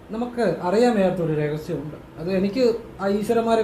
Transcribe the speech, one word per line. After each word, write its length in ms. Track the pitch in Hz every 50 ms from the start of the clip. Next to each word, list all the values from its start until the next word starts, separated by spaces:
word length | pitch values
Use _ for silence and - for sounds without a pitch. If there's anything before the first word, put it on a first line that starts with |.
| - - 202
നമുക്ക് 300 | 226 247 247 - 240 226 180 156 - 160
അറിയാൻ 260 | 180 185 226 247 240 220
മേലാത്തൊരു 380 | 202 190 175 - 180 165 151 156 151
രഹസ്യമുണ്ട്. 580 | 147 147 151 151 - - 165 143 143 151 147 - - - - 160
അത് 80 | 160 185 190 185
എനിക്ക് 260 | 196 202 - 262 247 226 226 - - - - -
ആ 40 | 190 196 202 214
ഈശ്വരന്മാർ 400 | 202 233 233 233 226 226 226 226